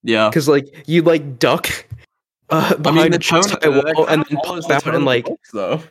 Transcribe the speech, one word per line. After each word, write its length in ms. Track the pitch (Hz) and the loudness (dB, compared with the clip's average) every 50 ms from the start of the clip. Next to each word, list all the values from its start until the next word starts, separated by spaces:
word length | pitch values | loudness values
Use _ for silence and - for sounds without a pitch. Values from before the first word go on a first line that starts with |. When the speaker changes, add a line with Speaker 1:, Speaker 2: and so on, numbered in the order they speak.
Speaker 1:
Yeah. 280 | - 117 113 110 110 107 | -2 0 0 2 2 2
Speaker 2:
'Cause, 160 | - 165 143 143 | 0 0 2 2
like, 180 | 147 143 135 - - - - | 2 2 0 -4 -18 -20 -8
you, 160 | - 160 170 | 0 0 2
like, 360 | 160 170 165 160 143 143 131 120 | 2 2 0 0 -2 -6 -4 -2
duck, 300 | - 131 131 175 - - - - - _ - - - _ _ _ _ _ _ _ _ _ | 0 2 2 0 -2 -6 -8 -8 -12 _ -18 -20 -20 _ _ _ _ _ _ _ _ _
uh, 160 | 156 160 - - | -2 -2 0 0
Speaker 1:
I 40 | - | -2
mean, 80 | - | -2
Speaker 2:
behind 300 | 151 147 151 160 160 165 170 | 0 0 2 4 4 4 2
Speaker 1:
the 20 | |
Speaker 2:
a 40 | 170 | 0
Speaker 1:
tone, 220 | 165 - 165 165 | 0 0 2 2
Speaker 2:
giant 180 | 190 202 202 - | 2 0 -2 0
Speaker 1:
that 80 | - 156 | 0 2
Speaker 2:
wall 100 | 139 139 135 156 160 156 156 | 2 2 0 0 0 0 2
Speaker 1:
kinda 60 | - | 2
Speaker 2:
and 120 | 160 151 151 - | 2 0 0 -2
then 100 | 147 - - | -4 -6 -6
Speaker 1:
follows 200 | - 180 175 160 | -6 -8 -10 -4
Speaker 2:
pop 40 | - | -2
Speaker 1:
the 60 | 139 | -2
Speaker 2:
out 80 | 139 | -2
Speaker 1:
tone 120 | - 151 160 | 0 -2 -2
Speaker 2:
and, 20 | |
Speaker 1:
of 40 | - | -2
the 40 | 143 | 0
Speaker 2:
like, 180 | 135 127 120 120 | 0 0 0 -2
Speaker 1:
books, 260 | 123 - - _ _ | -4 -10 -12 _ _
though. 300 | - 104 98 90 120 160 - - | -8 -6 -4 -4 -4 -6 -6 -14